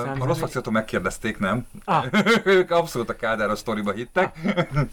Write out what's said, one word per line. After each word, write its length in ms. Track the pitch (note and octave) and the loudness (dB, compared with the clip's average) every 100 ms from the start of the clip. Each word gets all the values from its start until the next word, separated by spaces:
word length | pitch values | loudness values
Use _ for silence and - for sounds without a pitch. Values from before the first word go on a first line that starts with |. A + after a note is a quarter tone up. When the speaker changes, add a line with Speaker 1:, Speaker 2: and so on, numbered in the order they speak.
Speaker 1:
a 40 | |
Speaker 2:
száz 120 | B2 C3+ | -2 -2
Speaker 1:
Rossz 200 | C3 E3 | -2 -2
frakciótól 340 | - B2+ A#2+ | -2 -6 -2
megkérdezték, 680 | A2 A2 G#2 F#2 - A2+ - | -2 0 -2 -2 -4 -6 -2
nem? 280 | F#2+ B2 - - | -2 -2 -4 -8
Speaker 2:
Ah. 200 | - E3 B2+ | 0 0 2
Speaker 1:
<laughs> 320 | G#3+ G3+ A3+ | 2 4 4
Ők 260 | G3 F#3+ F3+ | 6 4 6
abszolút 380 | E3+ E3 B2+ A2+ | 2 2 -2 -4
a 60 | G#2+ | -2
Kádár 340 | A2 A2 G#2 | -2 0 0
a 60 | G#2 | -2
sztoriba 360 | - G#2+ G2+ | -2 -2 -2
hittek. 420 | G2+ B2 F#3 F#3 D#3+ | -4 -2 0 0 -2
Speaker 2:
Ah. 380 | E3+ F3 - C#3+ B2+ | -2 0 0 0 -2